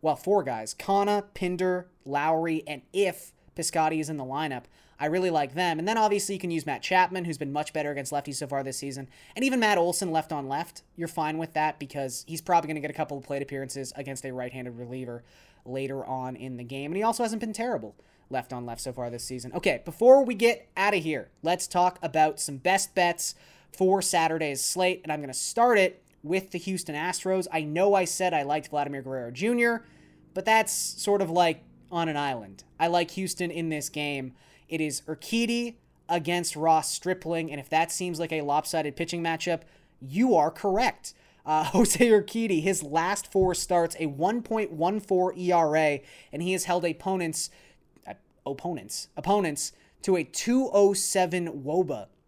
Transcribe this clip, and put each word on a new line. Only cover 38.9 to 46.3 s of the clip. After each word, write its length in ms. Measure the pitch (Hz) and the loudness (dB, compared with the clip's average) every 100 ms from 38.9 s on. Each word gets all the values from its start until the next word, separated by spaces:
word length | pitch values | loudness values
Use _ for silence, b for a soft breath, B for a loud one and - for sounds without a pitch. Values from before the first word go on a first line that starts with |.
| 139 | -4
pitching 260 | 165 170 | -4 -2
matchup, 380 | 170 160 - 165 - b b b | -2 -2 -2 -4 -4 b b b
you 340 | 135 151 254 | -8 2 4
are 160 | 190 156 | 6 4
correct. 640 | - 208 190 247 - - - b b | 2 0 2 2 0 -14 -18 b b
Uh, 180 | - 156 | 0 0
<laughs> 60 | 156 | 2
Jose 340 | - 233 - | 4 4 6
Urquidy, 560 | 240 214 208 226 226 175 | 6 6 4 -2 0 2
his 220 | 160 190 | 2 0
last 480 | 147 156 170 202 - | 0 0 0 -2 -2
four 240 | 196 185 | 2 2
starts, 400 | 170 - 180 170 - | 2 2 2 2 0
a 60 | 160 | -6
one 360 | 139 170 233 | 0 0 0
point 300 | 233 220 214 | -2 -2 -2
one 260 | 156 165 214 | 0 0 0
four 340 | 208 185 185 - | 0 2 2 0
E 160 | 180 | 2
R 240 | 175 160 156 | 4 4 4
A, 260 | 156 143 B B B | 2 0 B B B